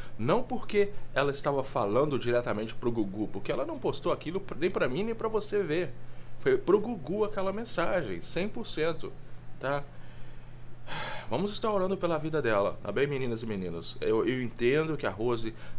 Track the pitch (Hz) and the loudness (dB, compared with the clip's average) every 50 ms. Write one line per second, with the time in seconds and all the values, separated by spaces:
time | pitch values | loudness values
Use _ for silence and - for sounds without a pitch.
0 | - - - - 110 127 175 233 - - - 220 - - 214 208 - 196 - - | -4 -4 -2 0 2 2 4 4 2 2 0 -2 0 2 4 4 4 4 2 0
1 | - - - 123 135 143 135 - - 151 143 139 127 - - 135 110 101 104 123 | -2 0 2 2 2 2 2 0 0 0 2 0 0 0 0 0 2 4 4 4
2 | 143 151 139 120 104 120 120 120 120 123 104 104 110 113 - - - 120 113 117 | 4 4 2 0 2 2 2 2 2 2 0 0 -2 -2 -2 0 0 2 2 2
3 | 107 98 95 104 107 90 - 98 - - - - 139 311 330 269 - 165 135 - | 0 0 0 -2 -2 -2 -2 -2 -2 0 0 0 0 -2 -2 -2 -2 -2 -2 0
4 | - 175 151 - - 151 175 190 196 - - - - 190 190 - 170 139 127 156 | 0 0 0 0 -2 -4 -4 -4 -4 -4 -2 0 0 0 2 2 2 2 2 0
5 | 202 226 226 226 214 220 214 214 202 - - 208 196 160 151 170 180 151 - - | 0 -2 -2 -2 -2 0 0 0 0 0 0 0 0 2 0 0 0 -2 -2 -4
6 | - - - - - - - - - 135 131 131 - - 180 214 196 226 240 190 | -6 -4 -4 -6 -4 -4 -4 0 2 4 4 4 6 6 6 6 4 2 -4 -4
7 | 147 - 180 208 214 196 - 196 190 196 190 208 233 220 - - 165 175 214 180 | -4 -4 -2 0 0 0 0 0 0 0 0 -2 -4 -2 0 2 2 2 2 2
8 | 151 107 95 85 - - - 156 185 208 202 240 220 - - - 156 165 165 156 | 0 0 -2 -4 -4 -2 -2 -2 -2 0 -2 -4 -4 -4 -2 0 0 0 0 0
9 | - - - - - - - - - - - - - 131 143 143 143 - - - | -2 -4 -6 -8 -8 -8 -8 -6 -6 -6 -6 -4 -2 -2 -2 -2 -2 -4 -8 -8
10 | - - - - - - - - - - - - - - - - - - - - | -8 -8 -8 -6 -6 -6 -6 -8 -8 -10 -10 -10 -8 -8 -8 -6 -4 -4 -4 -4
11 | - - - - - - - 131 185 202 202 - - 220 214 196 185 190 196 190 | -4 -4 -4 -6 -4 -2 -2 0 0 -2 -2 -2 0 0 2 2 2 2 2 0
12 | 180 170 170 156 147 160 156 156 139 120 110 101 101 95 - - - 101 101 120 | 0 0 0 0 0 0 0 0 2 4 4 4 4 4 0 -2 -4 -4 0 2
13 | 139 143 120 131 131 120 117 113 120 110 107 98 92 87 82 85 82 - - - | 2 2 2 0 -2 -2 -2 -2 -4 -4 -4 -4 -4 -4 -4 -6 -6 -8 -6 -2
14 | - - 110 110 - 110 127 127 127 113 110 - 117 120 135 151 160 160 156 139 | 0 2 4 4 4 2 2 0 -2 -4 -2 2 2 4 4 4 2 0 -2 -2
15 | - 110 90 101 110 123 120 113 117 113 110 - - - - | -2 -4 -2 0 0 0 0 0 0 -2 -4 -4 -6 -4 -2